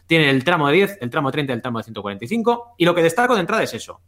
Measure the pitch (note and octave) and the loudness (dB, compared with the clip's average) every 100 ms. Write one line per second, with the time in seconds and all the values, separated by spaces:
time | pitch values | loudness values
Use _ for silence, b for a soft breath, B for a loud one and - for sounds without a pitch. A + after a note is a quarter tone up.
0 | _ E3 D3+ C3+ B2+ F3 C#3+ D#3+ G3 G3+ | _ 2 4 2 2 0 2 2 2 -2
1 | B2 D3 C#3 C3 C#3 A#2+ B2+ A#2 G#2+ A2 | -6 -2 -2 -2 -4 -4 -4 -8 -8 -10
2 | G2+ G2 A#2+ A#3 A3+ A#3+ - _ E3+ F3 | -10 -8 -6 -2 -2 -2 -6 _ 2 4
3 | E3 E3 B3 A#3+ F3+ A2+ B2+ A2+ - - | 2 2 2 2 0 -2 -4 -6 -14 -18